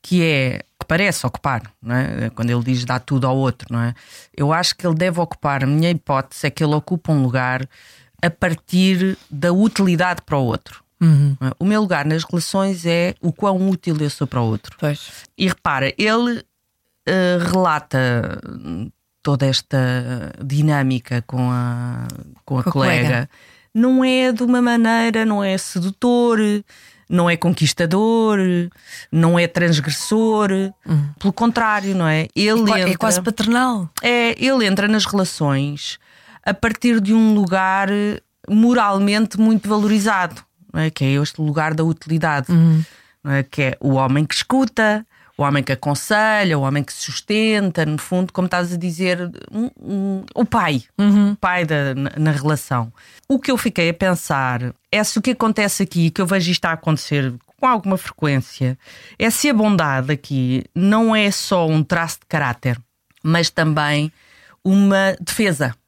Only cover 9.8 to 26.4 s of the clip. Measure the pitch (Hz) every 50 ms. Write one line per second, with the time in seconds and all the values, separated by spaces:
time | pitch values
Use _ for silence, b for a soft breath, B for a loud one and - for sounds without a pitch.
9.8 | 196 185 175 160 180 180 175 160 - - 156 143 135 120 110 - _ - - -
10.8 | _ _ _ _ 175 165 156 139 143 143 139 127 131 131 131 _ - 190 214 214
11.8 | 214 190 175 147 143 151 156 165 160 - - 170 160 - - 196 196 196 190 175
12.8 | 165 170 170 170 175 180 190 _ - 175 160 - - 202 196 185 190 196 190 180
13.8 | - - 160 151 156 147 - - 151 127 - 127 120 113 110 107 _ - - _
14.8 | - 151 147 151 - - - - - - _ - - 185 170 _ _ 170 147 131
15.8 | 135 135 - - 196 214 220 233 240 240 240 226 - _ _ _ _ _ _ _
16.8 | _ _ _ _ _ - 165 185 185 180 180 180 170 175 175 185 185 175 156 147
17.8 | - _ - 131 131 123 123 120 110 - - - - - - - - 73 82 85
18.8 | 107 - - _ _ _ _ _ _ - 143 127 139 135 131 - - _ - 135
19.8 | 127 127 127 127 123 120 127 120 78 73 - - 117 139 135 147 151 156 151 143
20.8 | 135 131 131 127 - - 123 123 117 _ - 127 127 123 123 123 123 123 120 120
21.8 | 123 123 120 120 120 - - - - 147 - _ _ - 139 131 123 185 170 139
22.8 | 135 127 123 120 120 117 127 120 123 - b b b b b b b b b 220
23.8 | 233 254 262 254 254 262 254 254 254 254 247 220 247 240 247 247 247 240 240 233
24.8 | 226 226 226 226 226 233 220 226 220 220 208 202 202 196 190 190 - - - 190
25.8 | 170 190 196 _ - 247 240 240 240 240 233 214